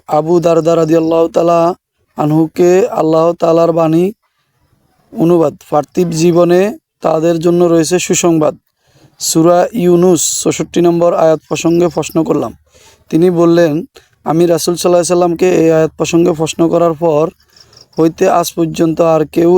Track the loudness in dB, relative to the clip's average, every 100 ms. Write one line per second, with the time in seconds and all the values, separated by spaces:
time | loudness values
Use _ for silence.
0 | -2 -2 0 0 2 0 2 0 0 0
1 | 0 0 0 0 0 0 0 -4 _ _
2 | _ -6 -2 0 0 0 2 2 0 -2
3 | 0 2 0 0 0 2 2 0 0 0
4 | -2 -6 _ _ _ _ _ _ _ _
5 | _ -4 0 2 0 -4 -4 -4 -4 -4
6 | -4 0 0 2 2 2 0 -6 _ _
7 | -4 -2 -2 0 0 0 2 2 0 -2
8 | -2 -2 0 0 -2 -4 _ _ _ _
9 | _ _ -4 0 2 2 0 -2 0 2
10 | 2 2 -2 -4 -4 -6 -4 -2 0 2
11 | 0 2 0 0 -4 -6 -2 0 0 -4
12 | -6 -4 -2 -4 -6 -12 _ _ _ _
13 | _ 0 0 2 2 2 0 -2 -8 _
14 | _ _ -4 0 0 0 -2 -2 0 0
15 | 0 0 0 0 0 2 2 2 0 -4
16 | -2 0 0 0 -4 -2 -2 0 0 0
17 | -2 0 -2 -6 _ _ _ _ _ -2
18 | -2 0 0 0 -2 -4 -4 -2 -2 0
19 | 0 0 -2 0 2